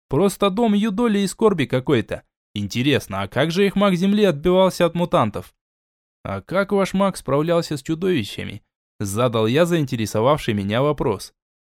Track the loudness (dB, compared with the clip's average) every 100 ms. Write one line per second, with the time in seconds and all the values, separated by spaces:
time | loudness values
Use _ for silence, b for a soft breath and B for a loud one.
0 | _ 0 0 2 0 2 2 2 0 0
1 | 0 0 -2 0 0 2 0 -2 2 0
2 | 0 -10 _ _ _ -8 -4 -2 2 0
3 | -2 -8 -4 -2 0 0 0 2 2 2
4 | 2 4 2 2 2 4 4 2 0 0
5 | 0 0 0 -4 -14 _ _ _ _ _
6 | _ _ -10 -10 -4 -4 0 0 0 0
7 | 0 -2 -2 0 2 0 0 -6 -6 -4
8 | 0 -2 -2 -10 -12 -14 -18 _ _ _
9 | -6 -2 0 2 2 2 2 0 -2 -4
10 | -2 0 2 0 0 -2 -2 0 0 -2
11 | -2 -4 -8 _ _ _